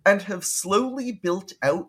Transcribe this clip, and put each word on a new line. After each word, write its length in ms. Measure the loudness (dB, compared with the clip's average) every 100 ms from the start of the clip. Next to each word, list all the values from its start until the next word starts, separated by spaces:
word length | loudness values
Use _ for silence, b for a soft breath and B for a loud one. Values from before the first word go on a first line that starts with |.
| 4
and 160 | 4
have 220 | 2 -6
slowly 680 | -6 -4 0 2 0 -4 -8
built 420 | -4 -2 -2 -4 -4
out 260 | 0 0